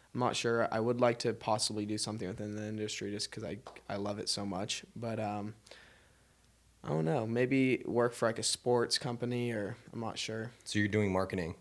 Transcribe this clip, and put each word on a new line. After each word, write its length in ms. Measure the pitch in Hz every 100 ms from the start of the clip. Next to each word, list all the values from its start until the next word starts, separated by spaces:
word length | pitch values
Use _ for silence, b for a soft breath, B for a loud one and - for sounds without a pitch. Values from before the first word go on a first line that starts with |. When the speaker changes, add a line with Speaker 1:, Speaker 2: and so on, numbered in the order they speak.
| b 120
Speaker 1:
I'm 40 |
not 140 | 123 117
sure. 320 | 117 117 113
I 60 | 113
would 200 | 117 120
like 200 | 123 117
to 140 | 120 107
possibly 500 | - 107 - 107 104
do 100 | 104
something 280 | - 107 92
within 280 | 117 104 104
the 80 | 107
industry 440 | 107 107 - 101
just 200 | 101 -
'cause 120 | -
I, 160 | 98 101 - - -
I 100 | 101
love 200 | 101 104
it 100 | 98
so 180 | - 101
much. 360 | 92 110 - - -
But, 240 | 117 110
um, 340 | 107 104 104 113 - B B B B B B B B _ _ _
I 60 | 147
don't 160 | 156 160
know. 220 | 151 113
Maybe 560 | 117 127 135 131 127 -
work 280 | 117 120
for, 140 | - 117
like, 120 | 110
a 40 |
sports 540 | 107 - 123 123 120 -
company 540 | 127 117 123 123 120
or 260 | 110 101 - -
I'm 60 | 117
not 180 | 110 -
sure. 320 | - 110 113 -
Speaker 2:
So 160 | - 107
you're 80 | 101
doing 240 | 107 104
marketing? 420 | 92 95 95 82 -